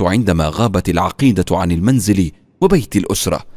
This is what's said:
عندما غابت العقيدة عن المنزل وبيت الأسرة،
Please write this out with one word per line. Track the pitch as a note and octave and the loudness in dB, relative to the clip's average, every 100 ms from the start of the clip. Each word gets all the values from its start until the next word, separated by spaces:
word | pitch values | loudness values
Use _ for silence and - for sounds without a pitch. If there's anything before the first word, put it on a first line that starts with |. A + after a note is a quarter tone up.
عندما | F2+ G#2 G2+ E2 D2+ | 0 0 0 0 0
غابت | D#2 G2 F#2+ F#2 | -2 -2 0 -2
العقيدة | E2 E2+ - C3+ F#2 F2 | -2 -2 0 2 2 0
عن | E2+ F2 | 0 0
المنزل | E2+ G2+ C3 G2 G2 E2 - _ _ | 0 2 2 2 0 0 -4 _ _
وبيت | F#3+ F3+ A2 G2+ | 0 2 0 -2
الأسرة، | - - - D#2+ - | -2 -2 -2 -4 -6